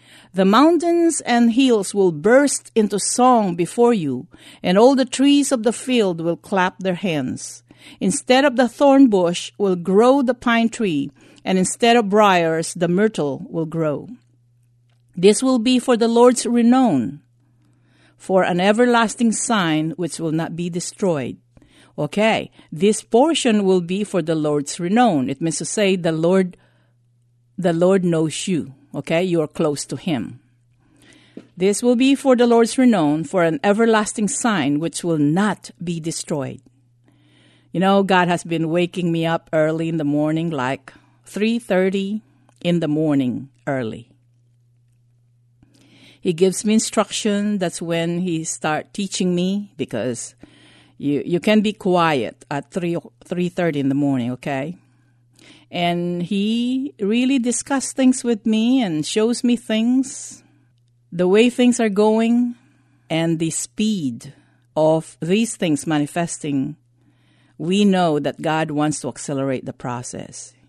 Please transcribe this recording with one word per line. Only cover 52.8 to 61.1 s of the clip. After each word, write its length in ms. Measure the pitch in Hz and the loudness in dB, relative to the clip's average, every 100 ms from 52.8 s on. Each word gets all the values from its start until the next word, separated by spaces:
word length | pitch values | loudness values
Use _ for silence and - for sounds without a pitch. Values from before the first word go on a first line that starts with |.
| 175 170 - _ - | -6 -6 -10 _ -10
three 240 | 175 180 | -6 -4
thirty 320 | 175 175 147 | -2 -4 -2
in 80 | 135 | -2
the 100 | 139 | 0
morning, 320 | 143 135 120 | 0 0 -4
okay? 460 | 127 - 135 143 175 _ _ _ _ _ _ - - _ | -6 -6 -6 -8 -12 _ _ _ _ _ _ -20 -20 _
And 540 | 175 175 175 175 175 | -4 -2 -2 -4 -4
He 680 | 175 202 208 233 240 262 277 - | -4 -2 -2 -2 -2 -4 -6 -6
really 360 | 196 226 254 277 | -2 0 2 0
discusses 540 | 240 233 - 277 - | 0 -4 -4 -4 -4
things 320 | - 262 254 | 0 2 2
with 220 | 240 233 - | 0 -2 0
me 360 | 220 226 269 | 0 2 2
and 240 | 214 151 147 | 0 -2 -2
shows 380 | 220 220 240 | 0 0 0
me 140 | 240 240 | 0 0
things, 840 | - 220 226 254 262 - - - _ _ _ _ _ _ _ | 0 -2 2 2 0 -6 -16 -20 _ _ _ _ _ _ _